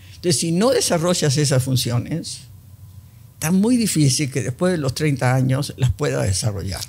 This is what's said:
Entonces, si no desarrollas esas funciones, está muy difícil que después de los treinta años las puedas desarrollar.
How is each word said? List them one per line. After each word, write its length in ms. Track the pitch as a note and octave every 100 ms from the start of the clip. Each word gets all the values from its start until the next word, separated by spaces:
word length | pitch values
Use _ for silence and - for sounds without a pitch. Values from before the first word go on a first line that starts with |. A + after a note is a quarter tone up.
| - -
Entonces, 240 | F3 -
si 120 | E3+
no 200 | E3+ A#3
desarrollas 640 | A#3+ G3 F3 F3 F3 D3+ C3
esas 240 | C#3 C3
funciones, 800 | C3 B2 A#2 A#2+ - D#3+ - - - - - - - - - - -
está 180 | - D#3
muy 260 | F#3+ A3 B3
difícil 540 | G#3+ D#3+ C#3+ C3 C#3+
que 100 | C3+
después 300 | G#2+ B2 F3+
de 60 | F3
los 160 | C3 -
treinta 400 | D3+ C3+ B2+ C3
años 380 | C3 C3 C3+ -
las 140 | B2+
puedas 320 | - C#3+ C3+ G#2
desarrollar. 560 | F#2+ A#2+ G2+ F#2+ F2+